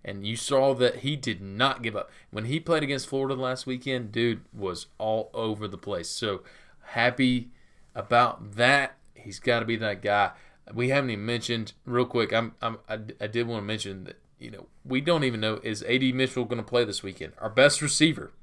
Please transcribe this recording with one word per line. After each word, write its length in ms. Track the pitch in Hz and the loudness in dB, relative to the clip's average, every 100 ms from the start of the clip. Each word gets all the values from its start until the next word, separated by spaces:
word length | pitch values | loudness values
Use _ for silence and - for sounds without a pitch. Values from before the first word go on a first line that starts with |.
And 200 | - 101 | -10 -8
you 120 | 101 113 | -6 -4
saw 360 | - 135 139 | 2 4 4
that 240 | 127 123 - | 4 2 2
he 180 | 135 151 | -6 -4
did 260 | 120 95 | -4 -6
not 400 | 98 98 135 131 | -8 -2 0 0
give 140 | 113 107 | -6 -6
up. 140 | - - - | -10 -16 -12
When 140 | - | -8
he 160 | 113 156 | -4 -4
played 240 | 165 156 | 0 0
against 240 | 143 139 - | 0 -4 -2
Florida 260 | 135 135 | -2 -2
last 320 | 131 127 127 131 | -2 -2 -4 -6
weekend, 460 | 127 135 127 110 | -6 -4 -4 -4
dude 300 | 117 120 113 - | 0 0 0 -8
was 320 | 90 95 87 - - | -6 -6 -6 -12 -6
all 340 | 110 110 107 | 0 0 -2
over 320 | - 113 107 104 | -4 -2 -4 -6
the 100 | 95 | -10
place. 320 | - 92 85 | -6 -6 -6
So, 340 | - 110 92 - - - - | -4 -4 -4 -8 -20 -20 -20
happy 680 | - 117 120 123 131 123 120 - - _ - | -8 0 0 4 2 2 -4 -18 -20 _ -14
about 580 | 110 104 120 120 - 104 | -12 2 4 4 0 -10
that. 420 | 104 123 139 135 - - | 2 4 4 2 -8 -20
He's 260 | - 107 92 | -20 -16 -4
gotta 260 | - 117 113 | 0 2 0
be 100 | 113 | -2
that 240 | 107 95 | -2 -2
guy. 300 | 104 104 98 - - _ - | 2 4 2 0 -20 _ -12
We 180 | 110 123 | -2 2
haven't 180 | 139 131 | 2 0
even 160 | 104 | -4
mentioned, 480 | 107 120 117 117 110 - - | -2 -4 -2 -4 -4 -12 -2
real 180 | 123 | 0
quick, 260 | 123 120 107 | 2 0 2
I'm, 240 | 113 113 - | 2 0 -4
I'm, 180 | 117 110 - | -6 -6 -8
I, 100 | 110 107 - | -8 -8 -8
I 60 | 107 | -4
did 200 | 117 117 | -2 -2
wanna 160 | 113 | -4
mention 420 | 101 107 98 95 | -4 -6 -6 -10
that, 140 | - - _ _ | -14 -18 _ _
you 120 | 120 | -16
know, 160 | 110 - - | -16 -20 -20
we 160 | 135 131 | -2 0
don't 240 | 147 165 | 2 2
even 160 | 131 113 | 2 2
know, 200 | 110 107 | -2 -2
is 200 | 117 107 - | -4 -4 2
A 120 | 127 | 2
D 140 | 131 | 4
Mitchell 320 | 127 127 127 | 2 0 0
gonna 180 | 117 120 | -2 -4
play 220 | 110 123 | 0 2
this 180 | 110 98 | 2 -2
weekend? 300 | 98 92 78 - | -8 -10 -12 -8
Our 100 | 110 | 0
best 300 | 110 143 - | 6 6 6
receiver. 520 | 147 - 160 - - - | 0 4 4 4 -8 -14